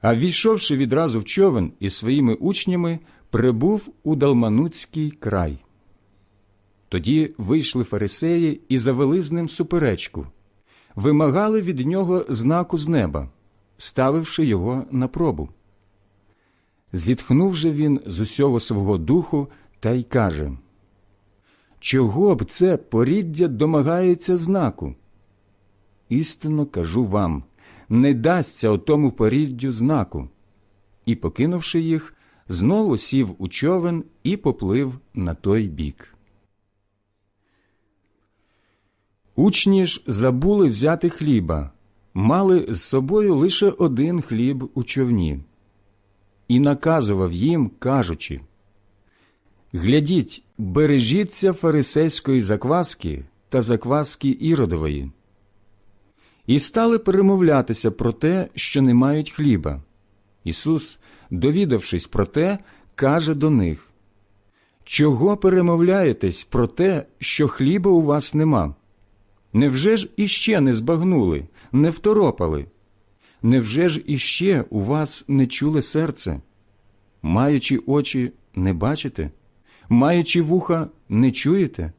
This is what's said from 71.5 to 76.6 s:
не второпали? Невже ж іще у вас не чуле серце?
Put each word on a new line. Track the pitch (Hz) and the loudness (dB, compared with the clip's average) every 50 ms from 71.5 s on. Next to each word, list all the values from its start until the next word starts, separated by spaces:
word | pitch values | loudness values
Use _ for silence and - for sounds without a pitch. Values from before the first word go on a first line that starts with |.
| _ _ - - - | _ _ -20 -2 2
не | 131 147 165 | 2 2 2
второпали? | 165 - - 208 214 220 202 143 - - 90 82 78 73 71 - _ _ _ _ _ _ _ _ _ _ _ _ _ _ - | 0 0 0 2 4 4 4 2 2 0 -2 -2 -2 -4 -6 -10 _ _ _ _ _ _ _ _ _ _ _ _ _ _ 2
Невже | 113 123 131 117 107 110 143 170 180 | 2 4 4 2 0 0 0 0 0
ж | 156 151 - | 0 -2 -4
іще | - 147 131 - - - - 170 190 190 143 110 - | -4 -4 -4 -4 -4 -4 -2 0 2 2 2 0 -2
у | - 107 | -4 -4
вас | 98 107 139 151 156 147 - - - - | -2 0 -2 -2 -2 -4 -6 -10 -6 -2
не | 139 135 131 | 2 2 2
чуле | 123 - - 139 147 156 151 135 | 0 0 -2 -2 0 0 0 -2
серце? | - - 151 160 165 139 - - 95 78 67 - _ _ _ | -2 -2 -2 -2 -2 -6 -8 -8 -8 -8 -8 -10 _ _ _